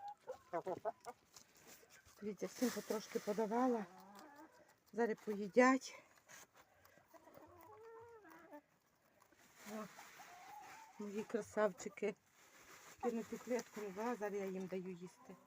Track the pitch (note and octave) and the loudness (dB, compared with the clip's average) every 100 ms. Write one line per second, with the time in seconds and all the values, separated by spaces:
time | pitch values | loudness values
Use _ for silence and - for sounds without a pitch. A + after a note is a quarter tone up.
0 | G5+ - - - - E3+ F3+ F3 G#3+ - | -10 -12 -12 -14 -4 -4 -2 -2 -2 -6
1 | A#3+ - _ - - - - - - - | -10 -16 _ -20 -20 -20 -20 -20 -20 -20
2 | - - G#3 F#3+ F#3+ - A#3+ G#3 - G#3+ | -20 -10 -8 -4 -4 2 2 2 -2 -2
3 | - G#3+ - G3+ G#3+ A#3 B3+ A#3 F#3+ - | 0 -4 0 2 4 4 6 4 0 -8
4 | - - - - - - - - _ G#3 | -18 -16 -16 -16 -20 -20 -20 -20 _ 2
5 | A#3 A3 - G3+ G3+ A#3 B3+ C4+ - - | 4 2 -2 -2 4 10 10 10 4 -12
6 | - - - - - - - _ - - | -18 -20 -20 -20 -20 -20 -20 _ -20 -20
7 | _ - - - E4 E4+ E4 G#4+ A4+ A4+ | _ -20 -18 -20 -18 -18 -18 -16 -16 -16
8 | A#4 A4+ F#4 E4 E4 D4 - _ _ _ | -16 -18 -18 -18 -16 -18 -18 _ _ _
9 | _ _ - - - - G#3 G#3+ G#3 - | _ _ -20 -20 -20 -18 -10 -8 -8 -12
10 | - - - - - G#5+ - - - - | -16 -16 -16 -16 -16 -14 -14 -16 -14 -8
11 | G#3 G3+ G3+ G#3+ G3+ G#3+ G#3+ - A3 - | -4 -4 0 0 0 6 4 4 -8 -2
12 | G#3 - _ - - - - - - - | -2 -2 _ -20 -20 -20 -20 -20 -18 -4
13 | A#3+ A3+ - A#3 A3 A#3+ - G#3+ G#3 F#3 | 0 0 -2 -4 0 0 0 -6 -6 -2
14 | A#3 A#3 G#3 G3+ F#3+ F#3 F#3 F#3 F#3 F3 | 0 0 0 0 0 -2 -2 -2 -4 -6
15 | F3+ - - F3+ | -10 -12 -18 -18